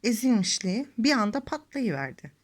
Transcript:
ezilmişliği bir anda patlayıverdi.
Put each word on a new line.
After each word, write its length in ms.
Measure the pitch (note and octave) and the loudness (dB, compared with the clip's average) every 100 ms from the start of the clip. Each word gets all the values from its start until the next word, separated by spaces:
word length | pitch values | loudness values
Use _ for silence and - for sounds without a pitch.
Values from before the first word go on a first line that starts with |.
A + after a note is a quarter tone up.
ezilmişliği 840 | G#3+ A3+ C4 A3+ F#3 - F#3+ G3 C#4+ - | 0 0 2 2 2 -2 -2 -2 -4 0
bir 140 | A#3 | 2
anda 280 | C#4 G#3 C4+ | 4 2 -2
patlayıverdi. 920 | C#4 D#4 - C#4+ A#3+ C#3+ C3+ - D3 _ | -6 -8 -8 -4 -2 -2 -4 -10 -18 _